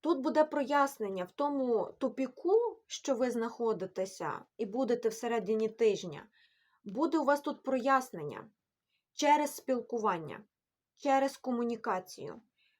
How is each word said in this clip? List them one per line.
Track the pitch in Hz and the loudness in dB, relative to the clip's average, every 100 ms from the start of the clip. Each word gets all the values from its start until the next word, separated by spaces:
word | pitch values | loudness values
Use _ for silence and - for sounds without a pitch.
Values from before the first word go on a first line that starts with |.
Тут | 302 285 | 0 0
буде | 269 294 | 2 4
прояснення | 302 294 262 285 277 - 208 190 | 2 2 0 2 2 0 -6 -4
в | 180 | -6
тому | - 285 285 254 226 - - | -2 -2 0 0 0 0 -4
тупіку, | 262 214 254 - 339 427 480 - _ | -4 -2 -6 -2 4 4 4 -4 _
що | - - | -8 -2
ви | 240 247 | 0 0
знаходитеся | 233 233 233 233 190 180 - 190 - 160 - - - | 0 -4 -2 -2 -2 -4 -4 -6 -4 -6 -6 -12 -8
і | 214 | -6
будете | 226 262 247 233 | -2 0 2 0
всередині | 220 240 226 190 220 220 | -2 -2 -2 0 0 0
тижня. | 214 226 190 180 143 - _ _ _ _ _ - | 2 2 2 -4 -12 -14 _ _ _ _ _ -10
Буде | 196 320 320 | -2 0 2
у | |
вас | 269 - | 2 2
тут | - - | 0 -6
прояснення | - 262 247 269 247 180 147 101 - _ _ _ _ _ _ | -2 0 2 2 0 -8 -8 -10 -14 _ _ _ _ _ _
через | - 294 294 285 | -2 4 4 2
спілкування, | - - 254 226 240 214 175 151 - - _ _ _ _ _ | -4 -2 -2 -2 -2 0 -2 -6 -14 -18 _ _ _ _ _
через | 285 269 269 - | 2 2 2 -2
комунікацію. | - 240 240 226 240 185 - - - - _ _ _ _ | -4 -2 -2 -4 -4 -4 -6 -12 -12 -14 _ _ _ _